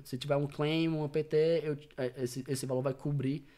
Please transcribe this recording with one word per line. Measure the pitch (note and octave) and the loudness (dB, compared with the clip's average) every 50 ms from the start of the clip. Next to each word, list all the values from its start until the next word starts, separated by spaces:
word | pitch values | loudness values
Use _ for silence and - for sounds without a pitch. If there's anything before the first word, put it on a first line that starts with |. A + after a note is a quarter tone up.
| - | -10
se | - - B2+ | -8 -8 -6
tiver | - D3 C#3+ | -2 0 0
um | C#3+ D3 | 2 2
claim, | C#3+ C#3+ - D3+ D3 D#3 D#3+ E3 E3 | 0 -2 0 0 2 2 2 2 2
um | D#3+ D#3 D3+ | 2 0 -2
A | D3 | -2
P | D3 D#3 D3+ | 0 -2 0
T, | - - D3+ D#3 D#3+ E3 D#3+ D3 | 2 4 4 6 6 4 2 2
eu, | D#3 D3 C#3+ - - - - | 0 -4 -4 -6 -10 -6 -4
é, | C3 B2 C3 C#3 C3 | -4 -2 -2 -2 -4
esse, | A#2+ B2 C3+ B2 - | -4 -2 -6 -4 -4
esse | C#3 B2+ - C3 | -4 -4 -2 -2
valor | C3 B2+ C3 | -2 0 0
vai | C#3 C3+ | -2 -2
cobrir." | - - D3+ D3 C#3+ B2+ C3 C#3 D#3+ - - - | -2 -2 -2 0 0 0 0 -2 -2 -6 -12 -20